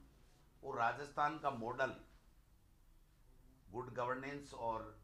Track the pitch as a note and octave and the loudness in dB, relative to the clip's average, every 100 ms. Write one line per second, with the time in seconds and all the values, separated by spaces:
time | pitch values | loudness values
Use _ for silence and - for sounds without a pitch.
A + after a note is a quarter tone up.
0 | - - - - - - C3+ B2 A#2 B2+ | -20 -20 -20 -20 -20 -12 -4 2 4 2
1 | C#3+ D#3 D3 D#3 C#3+ B2 A2+ B2+ B2+ F#2+ | -2 4 4 4 0 2 0 2 2 2
2 | - - - - - - - - - - | -14 -20 -20 -20 -20 -20 -20 -20 -20 -20
3 | - - - - - - - G#2+ B2 A2+ | -20 -20 -20 -20 -20 -20 -10 -8 -4 -2
4 | B2 B2+ C3+ C#3+ C#3+ C3 A2+ A2 G#2+ G#2+ | 0 0 -4 -6 -8 -4 0 0 -4 -12